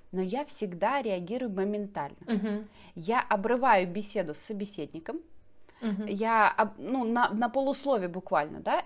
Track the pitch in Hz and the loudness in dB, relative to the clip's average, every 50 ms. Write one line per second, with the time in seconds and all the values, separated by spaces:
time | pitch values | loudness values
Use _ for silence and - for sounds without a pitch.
0 | - - - 185 190 185 202 269 294 - - - 214 196 175 165 190 220 269 285 | -18 -8 -4 -4 -2 -2 -2 -4 -6 -6 -8 -8 -8 -8 -4 -2 0 0 0 0
1 | 240 226 190 180 175 170 226 254 254 220 190 190 190 208 208 208 208 202 202 160 | 0 0 -2 -2 -4 -4 -4 -4 -4 -4 -2 -2 -2 -2 -2 -4 -6 -6 -6 -6
2 | 143 143 - - - 247 226 196 196 220 208 208 220 - - - - - - 175 | -6 -6 -8 -12 -4 -2 -2 0 0 -2 -4 -4 -6 -10 -18 -20 -20 -16 -14 -8
3 | 160 175 226 254 - - 208 208 196 233 240 247 254 254 220 190 185 175 170 190 | -2 0 0 0 2 2 0 2 4 2 2 4 6 6 6 6 6 2 -2 -6
4 | 202 - - 214 180 151 147 - - - 214 196 202 202 - - 147 135 - 160 | -6 -4 -4 -4 -2 -2 -6 -10 -8 -8 -6 -6 -6 -8 -6 -10 -10 -8 -10 -10
5 | 160 - 254 339 - _ - - - - - - - - - - 247 220 202 190 | -10 -8 -10 -10 -10 _ -20 -20 -20 -20 -20 -20 -20 -20 -16 -6 -4 -4 -2 -2
6 | 214 214 202 196 220 226 226 226 208 - - - 214 202 - - 131 185 254 269 | -4 -4 -2 -2 2 4 6 6 6 6 6 4 2 2 0 -8 -6 -4 -2 0
7 | 240 220 233 240 240 - 208 214 240 208 - 269 269 269 269 269 - 277 262 214 | 0 2 4 4 4 2 2 0 0 0 0 0 2 2 0 0 0 2 2 2
8 | 180 175 170 185 - - 190 156 147 156 156 151 160 214 269 349 - | 2 -2 -6 -8 -4 2 2 2 2 0 -6 -6 -2 0 0 0 0